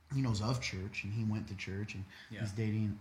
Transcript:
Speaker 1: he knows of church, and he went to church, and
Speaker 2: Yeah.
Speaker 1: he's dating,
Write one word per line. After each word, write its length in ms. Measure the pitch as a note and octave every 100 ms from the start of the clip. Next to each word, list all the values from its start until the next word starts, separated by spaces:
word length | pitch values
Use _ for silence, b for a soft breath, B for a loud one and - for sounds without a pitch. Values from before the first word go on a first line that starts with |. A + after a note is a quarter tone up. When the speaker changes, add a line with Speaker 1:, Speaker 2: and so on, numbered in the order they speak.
| - C3+
Speaker 1:
he 60 |
knows 180 | B2+ G2+
of 200 | A2 B2+
church, 420 | - F#2+ F#2 -
and 80 | G2
he 100 | A2
went 220 | G#2+ G#2+ G#2+
to 60 |
church, 400 | F#2+ - G2 G#2
and 100 | G2 F#2+ B B
Speaker 2:
Yeah. 100 | G#2
Speaker 1:
he's 100 | G#2+
dating, 460 | G2+ A2 A2 G#2 G#2